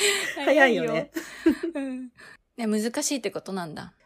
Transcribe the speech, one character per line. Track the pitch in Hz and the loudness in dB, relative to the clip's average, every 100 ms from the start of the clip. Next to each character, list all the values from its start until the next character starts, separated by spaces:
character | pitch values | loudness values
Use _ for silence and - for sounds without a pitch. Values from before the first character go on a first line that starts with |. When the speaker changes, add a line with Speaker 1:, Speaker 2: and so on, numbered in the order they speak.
| 403 392 - 339 | 0 2 -2 -2
Speaker 1:
早 | 285 294 269 | 4 6 6
い | 196 | 6
よ | |
ね。 | 160 | 0
Speaker 2:
早 | 160 | -2
い | |
よ。 | - 330 - - 330 254 339 | -4 -8 -12 -2 2 2 -2
う | 311 | -6
ん。 | 269 254 254 - - - _ - | -6 -8 -12 -16 -20 -20 _ -6
ね、 | 226 | -2
難 | 214 220 262 | 0 -2 -2
し | 294 285 | -2 -2
い | |
っ | |
て | 202 | -4
こ | 170 | -8
と | - | -8
な | 190 170 | -8 -8
ん | |
だ。 | 147 - - | -10 -14 -16